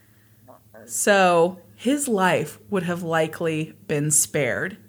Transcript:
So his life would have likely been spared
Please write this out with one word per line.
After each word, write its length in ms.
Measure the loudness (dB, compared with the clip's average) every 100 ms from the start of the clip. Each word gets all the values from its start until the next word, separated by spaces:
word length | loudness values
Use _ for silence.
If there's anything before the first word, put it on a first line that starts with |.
| _ _ _ _ _ -20 _ -20 -12
So 760 | -4 2 4 6 4 2 0 -20 -6
his 320 | -2 -2 0
life 500 | 0 2 0 -2 -10 -6
would 140 | -4
have 200 | -4 -6
likely 680 | -2 0 -2 -2 -4 -4 -6 -10 -6
been 220 | -2 0
spared 680 | 0 0 -2 -2 -2 -6 -10